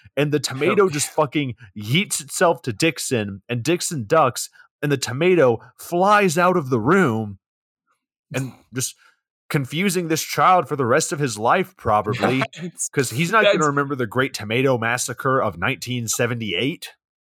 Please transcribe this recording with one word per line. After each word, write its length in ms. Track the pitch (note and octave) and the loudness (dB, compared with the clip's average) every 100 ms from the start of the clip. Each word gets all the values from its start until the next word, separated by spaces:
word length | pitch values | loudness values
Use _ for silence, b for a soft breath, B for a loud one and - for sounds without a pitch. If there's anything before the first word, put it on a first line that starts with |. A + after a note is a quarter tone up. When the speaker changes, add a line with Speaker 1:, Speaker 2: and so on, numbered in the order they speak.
| B - | B -2
Speaker 1:
and 140 | D3 | 0
the 80 | D3 | 0
tomato 460 | - C3 D#3 G3+ | -2 -2 0 2
Speaker 2:
Okay. 80 | F#3+ | 2
Speaker 1:
just 140 | D3 - | 0 -2
fucking 460 | - D3 D#3 C#3 A2+ A2 - | -2 -2 -2 -4 -6 -14 -12
yeets 440 | G#2 D3 G3+ - | -2 -2 0 -6
itself 420 | C#3 - F#3 E3+ | -8 0 2 2
to 100 | - | -4
Dixon, 680 | G#2 E3 D#3 - A#2+ G2+ G2 - | -2 -2 -2 -2 -2 -2 -8 -8
and 160 | A#2+ | -4
Dixon 400 | A#2+ F3 - D#3+ G#2 | -2 -2 -4 -6 0
ducks, 420 | D#3+ C3+ - - b b _ | 2 2 0 -10 b b _
and 120 | D3 | -2
the 40 | C3+ | -2
tomato 640 | A#2 B2 F3 F3+ C3 A2+ B - | -4 -2 2 4 4 2 B -20
flies 640 | - F3 F#3+ G#3 G3 D#3 | -6 0 4 4 4 2
out 180 | F3+ F3+ | 2 2
of 140 | C3 | 0
the 80 | B2+ | 0
room 640 | A2 G3 E3 A2 A2 G2+ _ _ _ _ _ _ _ _ _ | 4 4 4 0 -4 -10 _ _ _ _ _ _ _ _ _
and 200 | C3 C3 - _ | -8 -8 -12 _
just 220 | B2 - b b b _ _ - | -8 -8 b b b _ _ -6
confusing 560 | D3+ C3+ D3+ G3 F3 E3 | -4 -2 -2 -2 -2 -2
this 160 | D#3 | -4
child 460 | - - D#3 F#3 D3 | -2 2 4 4 2
for 80 | D3 | 0
the 100 | B2 | 2
rest 240 | C3+ D#3+ | 2 2
of 80 | D#3 | -2
his 180 | D3 G#2 | -4 -2
life, 400 | A2+ F3 F#3 - | 0 2 0 -6
probably, 680 | A#2 G#2+ G2+ - G2+ C3 C3+ | 0 2 0 0 0 0 -4
Speaker 2:
<laughs> 120 | - | -6
That's, 260 | F3 - - | -14 -8 -4
Speaker 1:
'cause 200 | - B2+ | -2 -2
he's 220 | A2+ E3+ | -2 0
not 100 | A3 | 2
gonna 120 | G3+ G3+ | 4 4
Speaker 2:
that's 80 | D#3 | 2
Speaker 1:
remember 300 | C#3+ C#3 C#3 | 0 -2 -2
the 100 | A#2 | -2
Great 260 | A#2+ C3+ | -2 -2
Tomato 440 | - G#2+ A#2 C3+ B2 | -4 -4 0 2 2
Massacre 640 | A2+ B2 - B2 C3+ C3 | 0 -2 -4 -4 -2 0
of 160 | A2 E2 | 0 -2
nineteen 480 | F#2+ C3 - B2 A2+ | -4 -4 -6 -6 -4
seventy-eight. 840 | - A#2+ A#2+ A2 E2+ B2+ F3 - - _ _ _ | -2 -2 -2 -4 -4 -4 -4 -12 -20 _ _ _